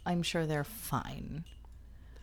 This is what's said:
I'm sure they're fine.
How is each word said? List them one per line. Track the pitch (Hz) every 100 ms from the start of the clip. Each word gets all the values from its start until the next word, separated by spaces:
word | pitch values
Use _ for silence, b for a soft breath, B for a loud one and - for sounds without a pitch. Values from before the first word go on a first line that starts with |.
| 170
I'm | 175
sure | 160 170 156
they're | 151
fine. | 143 - - 131 - - - 151 - - - - - b b b